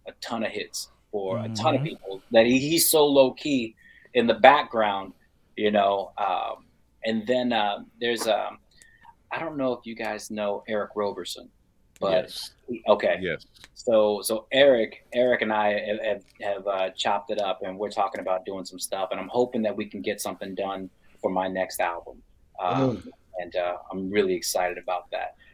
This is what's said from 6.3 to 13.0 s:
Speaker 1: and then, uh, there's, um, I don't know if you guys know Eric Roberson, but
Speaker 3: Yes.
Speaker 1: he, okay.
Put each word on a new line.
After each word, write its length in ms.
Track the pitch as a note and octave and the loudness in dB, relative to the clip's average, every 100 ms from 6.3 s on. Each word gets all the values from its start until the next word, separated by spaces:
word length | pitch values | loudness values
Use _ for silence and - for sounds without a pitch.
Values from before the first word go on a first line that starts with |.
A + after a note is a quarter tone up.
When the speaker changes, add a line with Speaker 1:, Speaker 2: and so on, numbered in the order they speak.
| F2+ - - _ _ _ _ A2+ | -2 -6 -10 _ _ _ _ -4
Speaker 1:
and 200 | A2 G#2+ | -2 0
then, 240 | B2+ B2 | 0 2
uh, 260 | A2+ G#2 G2+ - - | 2 0 -2 -10 -6
there's, 280 | A#2+ A2+ A2+ | -2 -2 2
um, 320 | G2+ G2+ - _ _ - _ - _ - | 0 0 -10 _ _ -20 _ -20 _ -12
I 80 | B2+ | -8
don't 180 | D#3+ D3+ | -8 -4
know 160 | C3 | -2
if 120 | B2 A2+ | -2 -8
you 80 | |
guys 380 | A2+ A2 G#2+ - | -8 -6 -8 -8
know 320 | G#2+ G#2 G2+ - | -4 -2 -4 -4
Eric 220 | G#2+ G2 G#2 | -4 -4 -4
Roberson, 540 | G2+ F#2 F2+ - - _ _ _ _ - | -4 -4 -10 -12 -16 _ _ _ _ -4
but 120 | G2 F#2 | 0 2
Speaker 3:
Yes. 280 | - - - _ - | 0 -10 -14 _ -12
Speaker 1:
he, 120 | A#2 A2+ | -8 2
okay. 300 | G#2 | 4